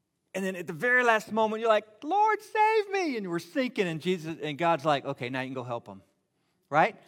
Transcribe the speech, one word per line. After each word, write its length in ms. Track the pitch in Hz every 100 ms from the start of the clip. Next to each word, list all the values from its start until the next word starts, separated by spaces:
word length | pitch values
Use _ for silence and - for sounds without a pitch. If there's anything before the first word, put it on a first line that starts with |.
| _ _ _
And 80 | 190
then 140 | 190 180
at 100 | 180
the 60 |
very 320 | 156 247 247
last 260 | 247 220 -
moment, 300 | 214 220 220
you're 80 | 240
like, 340 | 320 311 -
"Lord, 380 | 294 392 427 415
save 500 | - 440 427 440 403
me." 280 | 381 330 233
And 100 | 190
we're 100 | 170
sinking, 480 | - 285 254 - 180
and 140 | 160
Jesus, 380 | 175 185 160 156
and 160 | 151 143
God's 300 | 170 160 156
like, 180 | 139
"Okay, 240 | 139 135 123
now 140 | 131
you 60 | 131
can 60 |
go 80 | 131
help 280 | 123 117 107
'em." 120 | 98 _ _ _ _ _ _ -
Right? 260 | 147 208 -